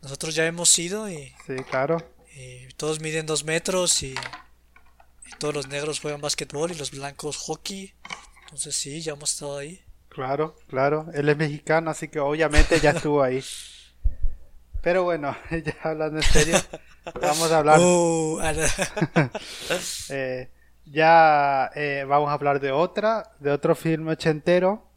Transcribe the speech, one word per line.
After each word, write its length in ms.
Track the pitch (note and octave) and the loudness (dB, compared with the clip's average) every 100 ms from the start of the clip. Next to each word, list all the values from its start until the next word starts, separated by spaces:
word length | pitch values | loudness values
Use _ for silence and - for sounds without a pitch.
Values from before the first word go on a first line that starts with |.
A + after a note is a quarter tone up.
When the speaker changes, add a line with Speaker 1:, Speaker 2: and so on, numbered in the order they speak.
Speaker 1:
Nosotros 340 | C3+ C3+ D#3+ D#3 | -16 -10 -6 -2
ya 100 | D#3+ | -2
hemos 320 | E3+ F3 - | 0 2 2
ido 320 | E3+ G#3 G#3+ | 0 -6 -8
y 240 | E3 C3+ - - | -12 -16 -20 -10
Speaker 2:
Sí, 80 | C3 C3 | -10 -6
claro. 360 | C3 C#3 E3 - _ _ C#3 | -4 -2 -2 -4 _ _ -20
Speaker 1:
y 320 | B2+ B2+ B2+ | -20 -20 -20
todos 260 | - D3+ D#3 | -10 -6 -6
miden 260 | D#3 D#3 D#3 | -4 -6 -4
dos 200 | D#3 D3 | -4 -2
metros 580 | D#3+ - F#3 F3 - | -4 -2 -2 0 0
y, 80 | C#3 C3 - - - _ _ _ - _ _ _ - | -2 -10 -12 -14 -20 _ _ _ -20 _ _ _ -20
y 40 | - | -8
todos 140 | D3+ | -6
los 160 | D3 C3+ | -6 -8
negros 320 | C#3+ D3+ D3 | -8 -6 -6
juegan 180 | D3+ D3 | -8 -8
básquetbol 520 | C#3+ - C#3+ C#3+ E3 | -6 -6 -6 -6 -6
y 40 | E3 | -6
los 160 | C3+ | -10
blancos 460 | C3+ C#3 C#3 D3+ C#3 | -10 -14 -10 -10 -8
hockey. 560 | - D#3 - G3 F#3+ _ - - - - | -8 -10 -10 -12 -14 _ -16 -16 -16 -20
Entonces 340 | - C#3+ D3+ C#3+ | -20 -12 -8 -6
sí, 260 | C#3+ D3+ | -8 -8
ya 120 | D#3+ | -10
hemos 180 | D3 D3 | -8 -6
estado 260 | - D3 C#3+ | -6 -8 -10
ahí. 220 | C#3+ F#3 _ - _ | -12 -16 _ -20 _
Speaker 2:
Claro, 480 | - C3 C#3+ D#3 - - | -10 -6 -2 -4 -6 -8
claro. 400 | C3 C#3 D3+ D#3+ | 0 2 0 -4
Él 160 | D3 D3 | -2 2
es 80 | D3 | 2
mexicano, 520 | D#3 D3 - D#3+ E3 | 0 -4 0 0 0
así 200 | D#3 D3+ | -8 -8
que 100 | D3+ | -4
obviamente 640 | C#3+ D3+ D#3 D3+ - E3 | -2 2 4 6 6 6
ya 80 | D3 | 4
estuvo 320 | D3 D3+ D3 | 2 0 2
ahí. 180 | C3 B2+ - - - - - _ - - | 2 -2 -6 -14 -16 -20 -20 _ -2 2
Speaker 1:
<laughs> 680 | - - - - _ - | 0 0 -12 -20 _ -4
Speaker 2:
Pero 220 | - F3+ F3+ | 0 2 2
bueno, 320 | E3 C#3+ B2+ | -2 -4 -8
<laughs> 80 | - | -6
ya 260 | E3 D3+ - | -6 -6 -6
hablando 340 | D#3+ D#3 D#3 D#3 | -6 -4 -4 2
en 60 | |
serio, 340 | D#3 - D3+ F3+ - E3 - - - E3+ | 6 6 6 2 -2 -14 -20 -18 -14 -4
vamos 280 | F3 D3+ E3 | -2 0 2
a 100 | D#3+ | 2
hablar. 200 | D3 D#3 | 6 6
Speaker 1:
Uh, 600 | F3 F3 E3+ E3 D#3 D#3 | 8 4 2 0 -2 -2
ah, 100 | D#3+ | -2
no. 800 | D#3 D#3 - F3+ - E3 - C3+ G#3 - - - | 0 0 0 -4 -4 -2 0 0 -4 -12 -14 -6
Speaker 2:
<laughs> 400 | F3 F3 - - | -6 -6 -10 -8
Eh, 400 | C#3 C3 B2+ B2+ - _ _ - | -6 -6 -8 -10 -20 _ _ -8
ya, 840 | C#3+ D#3+ E3 D#3+ D3 C#3+ C3+ A#2+ - | 2 6 8 8 6 4 2 -2 -2
eh, 280 | D3 C#3 C3+ | -4 -4 2
vamos 240 | C#3+ D3 | 2 2
a 40 | |
hablar 260 | D3 C#3+ C#3 | 0 0 0
de 120 | C#3 | 0
otra, 580 | C3+ F3+ - G#3+ A3 - _ | 0 0 0 -2 -2 -6 _
de 120 | C#3+ | -2
otro 220 | C#3+ E3 | 0 2
filme 380 | D#3+ E3 D#3+ D#3+ | 2 2 -2 -2
ochentero 720 | D#3+ E3 D3+ D#3+ F3+ F#3 G#3+ _ | -2 0 0 2 4 4 0 _